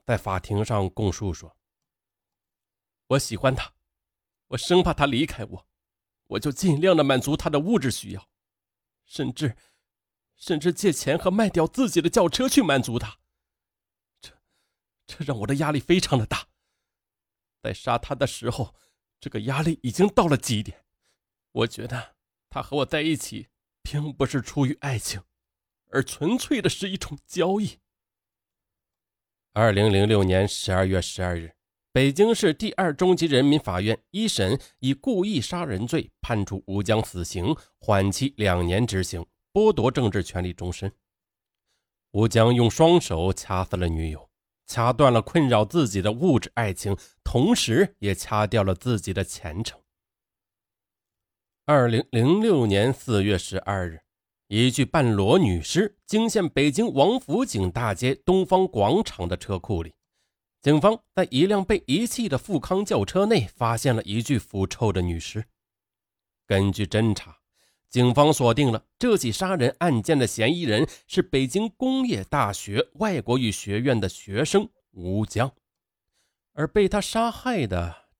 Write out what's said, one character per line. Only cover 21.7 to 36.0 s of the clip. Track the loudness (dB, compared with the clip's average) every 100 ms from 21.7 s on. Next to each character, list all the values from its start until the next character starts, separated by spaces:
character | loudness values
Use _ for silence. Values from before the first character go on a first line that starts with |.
| -4 -10
得 | -10 -12 _ _ _ _
他 | -12
和 | -6 -4
我 | -2
在 | -2
一 | -2 -4
起， | -6 -14 -16 _ _ _
并 | -8 -6 -6
不 | -4 -2
是 | -2
出 | -4 -2 -2
于 | -2
爱 | -6 -6
情， | -6 -10 -14 _ _ _ _ _ _
而 | -4
纯 | -4 -4 -2 -2
粹 | -2 -2
的 | -2
是 | -4 -6
一 | -8
种 | -10 -14 _
交 | -2 0 0
易。” | -4 -8 _ _ _ _ _ _ _ _ _ _ _ _ _ _ _ _ _
二 | 0 2
零 | 4 4
零 | 4 4
六 | 4
年 | 4 2 2
十 | -2 -2
二 | 0 2
月 | 0
十 | -4 -6
二 | -6 -6
日， | -10 _ _ _ _
北 | 0 2
京 | 4 2
市 | 4 0
第 | 0 -6
二 | -2 -2
中 | 0 2 2
级 | 4
人 | 4
民 | 4 4
法 | 0 -2
院 | 0 -2 _
一 | -4 -4
审 | 0 0 0 -6 -6
以 | -4
故 | -2 -2 -2 0
意 | -2
杀 | -4 -6 -4
人 | -4 -2
罪 | -4